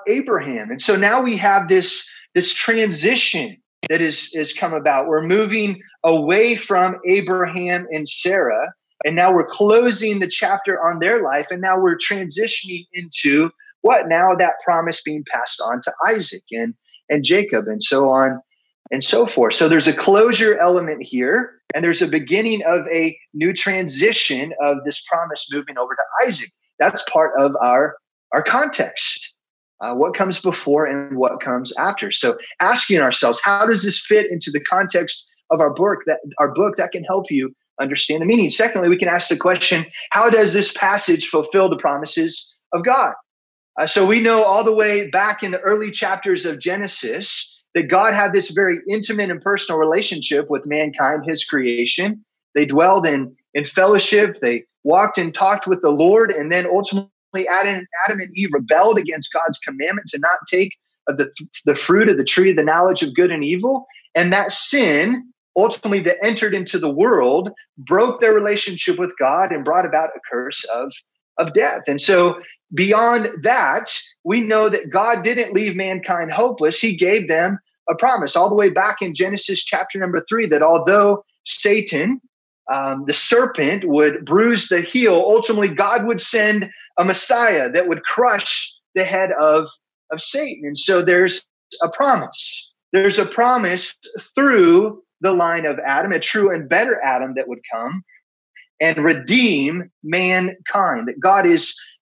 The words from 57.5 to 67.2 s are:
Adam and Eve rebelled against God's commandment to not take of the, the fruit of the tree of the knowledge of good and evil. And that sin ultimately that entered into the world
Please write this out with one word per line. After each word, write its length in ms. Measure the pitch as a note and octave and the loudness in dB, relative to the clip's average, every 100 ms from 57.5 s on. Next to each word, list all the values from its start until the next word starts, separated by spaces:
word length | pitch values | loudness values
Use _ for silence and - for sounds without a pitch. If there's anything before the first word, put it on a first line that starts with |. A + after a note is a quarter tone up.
| F3+ G3 F#3+ F#3 E3+ G3 | -2 -2 -4 -8 -4 -4
Adam 140 | G#3+ | -4
and 100 | F#3 | -8
Eve 200 | F3 G3 | -6 -4
rebelled 420 | C#3+ A#2 D#3 G#3 A3 | -2 2 4 4 2
against 340 | D#3 D#3+ C#3+ | -2 -8 -8
God's 280 | E3 E3 - | -4 -4 -6
commandment 500 | - C3+ D3+ G3+ E3+ | -10 -8 -6 -6 -8
to 100 | C#3+ | -4
not 200 | D#3+ F3+ - | -2 -2 -2
take 240 | F#3 F#3+ - _ _ - | -2 -2 -4 _ _ -6
of 120 | C#3+ | -4
the, 120 | C#3 - D3+ - - | -4 -6 -20 -6 -2
the 80 | C#3+ | -2
fruit 320 | - F#3 G#3+ | 2 4 4
of 80 | F3+ | 2
the 80 | |
tree 240 | C3 - F#3+ | 2 2 4
of 80 | E3 | 4
the 60 | |
knowledge 400 | D3+ D#3+ F#3 F#3 | 2 2 2 0
of 120 | D#3 | -2
good 160 | B2+ F3+ | 0 0
and 140 | E3 | 0
evil. 420 | C#3+ F3+ A3+ C4+ B3+ _ _ | -2 -2 -2 -4 -6 _ _
And 180 | E3 F3+ | -2 0
that 200 | F#3+ G3+ | 0 0
sin 800 | - - C#4+ G#3+ D3 F#3 B3+ - _ _ | -2 -2 0 2 2 0 -2 -6 _ _
ultimately 460 | - G#3+ - A3 G3 | 0 0 0 -4 -2
that 160 | F3 F3+ | 0 0
entered 300 | G#3 G#3+ G#3+ | -2 0 -2
into 240 | G3 F3+ F#3 | -2 -4 -4
the 120 | D#3 | -2
world 600 | C#3 G#3+ F#3 | 0 2 4